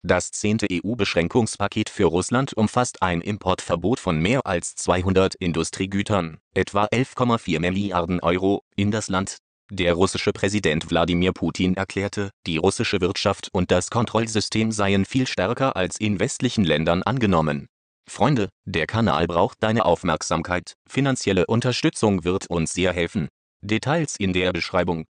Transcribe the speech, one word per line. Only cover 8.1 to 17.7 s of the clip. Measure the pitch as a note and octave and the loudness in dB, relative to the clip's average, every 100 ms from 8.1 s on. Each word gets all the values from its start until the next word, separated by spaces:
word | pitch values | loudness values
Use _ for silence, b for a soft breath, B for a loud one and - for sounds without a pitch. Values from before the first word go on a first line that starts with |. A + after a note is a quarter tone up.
| F2+ | 0
Euro, | E2 F#2 F#2+ G2+ _ - | 0 2 0 0 _ -2
in | G2+ | 0
das | G#2+ - | -2 -2
Land. | F#2 G2 - _ _ _ | -2 -2 -10 _ _ _
Der | F#2+ F2 E2+ | -2 2 4
russische | F#2+ - - | 2 2 -2
Präsident | - G2+ G#2 - D2+ E2 | 0 0 0 0 0 0
Wladimir | E2+ E2+ F2 F#2 | 0 2 2 0
Putin | F2 E2 - F#2 F#2 | 0 -4 0 0 0
erklärte, | F#2+ - G2+ - G2 _ - | -4 -4 -4 -4 -8 _ -4
die | D#2+ | 0
russische | F#2 - A#2 G2 | 0 0 -2 0
Wirtschaft | F2+ - G#2 G2 - | 0 0 -2 -2 -2
und | G2 F2+ | -2 2
das | F2+ - | 2 2
Kontrollsystem | A#2 A#2 A2 A2+ A2 - A2 A2 | -2 0 -2 0 -2 0 0 0
seien | G#2+ G2 G2 | 0 2 2
viel | F#2+ C3 B2+ | 2 0 -2
stärker | - F#2 A#2+ C3+ - | 0 -2 0 -2 0
als | F#2 - | -4 -2
in | G#2+ F#2+ | -2 0
westlichen | A2+ - B2+ - | -2 0 -2 2
Ländern | F2 D2+ D#2+ E2+ | 2 2 2 0
angenommen. | G2 C3 G#2 F2 D#2 D2 C#2 | 0 0 2 2 2 -2 -8